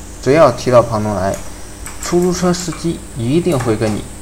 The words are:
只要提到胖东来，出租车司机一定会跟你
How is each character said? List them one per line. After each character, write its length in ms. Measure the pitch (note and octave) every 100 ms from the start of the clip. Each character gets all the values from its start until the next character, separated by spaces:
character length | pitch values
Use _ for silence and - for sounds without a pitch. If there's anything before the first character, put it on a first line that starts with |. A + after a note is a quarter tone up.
| - -
只 100 | -
要 180 | D3+ D3
提 200 | A#2+ B2+
到 100 | B2
胖 200 | - A2
东 100 | G#2+ G2
来， 200 | F#2+ - - - - - - -
出 160 | - F3
租 140 | F3+
车 200 | F3+ F3+
司 180 | F3 - -
机 180 | E3+ E3 - -
一 220 | A#2 D#3
定 180 | F3+ C#3
会 180 | A#2 G#2+
跟 180 | A2+
你 100 | G2+ - -